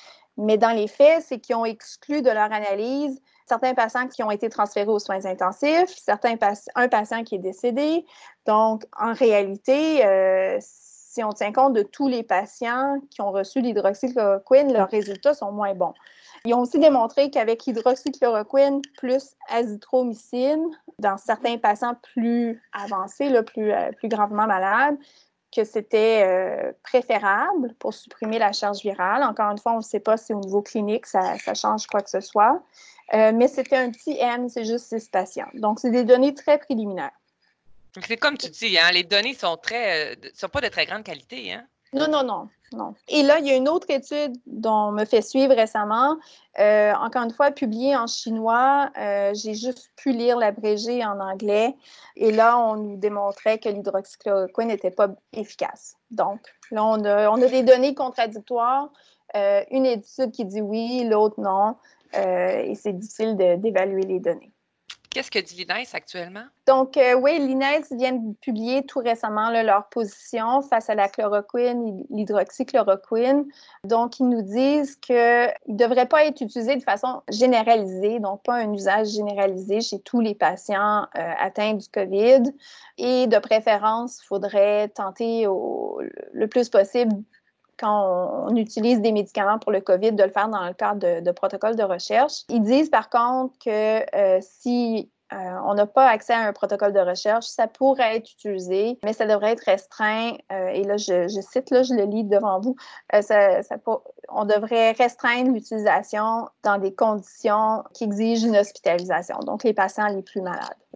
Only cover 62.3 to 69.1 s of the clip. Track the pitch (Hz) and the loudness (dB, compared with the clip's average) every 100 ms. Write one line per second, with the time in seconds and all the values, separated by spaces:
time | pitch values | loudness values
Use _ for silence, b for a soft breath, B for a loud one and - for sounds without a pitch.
62.3 | 180 185 - - 208 208 185 214 - 220 | 0 0 -2 -4 -6 -6 -8 -10 -6 -4
63.3 | 196 180 175 220 190 196 190 190 185 170 | 2 2 2 0 0 -2 -2 -4 -4 -4
64.3 | 165 _ _ _ _ - - - 262 254 | -6 _ _ _ _ -20 -20 -10 -8 -6
65.3 | 208 180 175 180 208 247 - - 180 170 | -6 -8 -12 -8 -8 -8 -14 -12 -14 -12
66.3 | 202 262 _ - 262 262 285 247 247 277 | -14 -20 _ 4 4 4 4 6 6 4
67.3 | 330 269 262 269 311 294 247 254 254 220 | 2 0 0 0 0 -2 -4 -2 -2 -6
68.3 | 208 - 214 226 269 269 269 233 | -8 -6 -4 -2 -2 -4 -4 -2